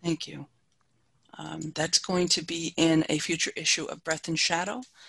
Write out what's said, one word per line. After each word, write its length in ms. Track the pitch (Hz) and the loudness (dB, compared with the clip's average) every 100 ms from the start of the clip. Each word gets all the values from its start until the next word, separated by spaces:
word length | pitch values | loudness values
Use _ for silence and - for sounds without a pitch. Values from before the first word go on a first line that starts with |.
Thank 240 | 175 156 - | -4 -4 -6
you. 200 | 151 143 _ _ _ _ _ _ _ _ - | -12 -14 _ _ _ _ _ _ _ _ -14
Um, 340 | 156 160 156 | -10 -8 -6
that's 240 | 151 165 - | -4 0 0
going 300 | - 180 180 | 2 2 2
to 140 | - | 2
be 280 | 160 170 165 - | -2 -4 -2 4
in 280 | 160 160 156 | 6 6 4
a 100 | 151 | 0
future 340 | - 165 - - | 0 0 -2 0
issue 280 | 156 - | 0 0
of 180 | 147 156 | -2 -6
Breath 240 | - 156 - | -4 -4 -2
and 100 | 160 | 0
Shadow, 440 | - 170 185 247 254 - | 2 0 -2 -6 -10 -18